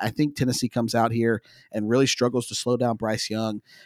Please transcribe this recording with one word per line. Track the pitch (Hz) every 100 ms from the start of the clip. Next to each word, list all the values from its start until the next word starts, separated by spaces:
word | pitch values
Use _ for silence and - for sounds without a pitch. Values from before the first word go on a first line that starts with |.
I | 113
think | - 151
Tennessee | 143 127 123 120
comes | 123 117 120
out | 113
here | 117 113 107 _ - -
and | 107 107
really | 123 135
struggles | - 123 120 -
to | 120
slow | 120 123
down | 120 113
Bryce | 110 110 -
Young. | 107 110 107 _ -